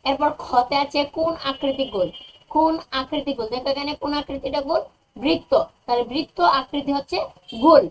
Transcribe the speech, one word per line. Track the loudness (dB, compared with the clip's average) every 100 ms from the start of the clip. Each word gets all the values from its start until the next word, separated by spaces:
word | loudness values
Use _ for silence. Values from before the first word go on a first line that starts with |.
এরপর | -2 0 0 -2
খতে | 0 0 2 -2
আছে | 0 -2
কোন | -4 -2 -2 -2
আকৃতি | -6 -4 -4 -2 -4
গোল, | -2 -4 -4 -20 _ _
কোন | 2 2 0 -4
আকৃতি | -6 -4 -4 -4
গোল। | -4 -4
দেখো | -4 -4
এখানে | -4 -4 -6
কোন | -4
আকৃতিটা | -4 -6 -8 -4 -4
গোল? | 0 -2 -2 _ _ -4
বৃত্ত। | 0 -2 2 0 0 _ -2
তাহলে | -2
বৃত্ত | 0 -4 -6 2
আকৃতি | 2 2 0 -4 -2
হচ্ছে | -4 -2 -6 -6 -12 -16 4
গোল | 8 8 6